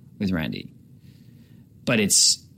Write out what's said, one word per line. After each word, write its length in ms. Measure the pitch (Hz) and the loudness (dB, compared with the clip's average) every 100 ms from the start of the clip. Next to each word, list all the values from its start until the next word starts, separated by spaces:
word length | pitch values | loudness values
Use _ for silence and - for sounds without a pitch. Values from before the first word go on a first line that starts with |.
| - - | -20 -6
with 120 | 101 | -2
Randy. 420 | 87 71 - - - - - - - - - - - - - | -2 -4 -8 -12 -20 -20 -20 -20 -20 -20 -20 -20 -20 -20 -10
But 160 | - 110 | -2 0
it's, 420 | 101 - - - - | 2 4 2 0 -6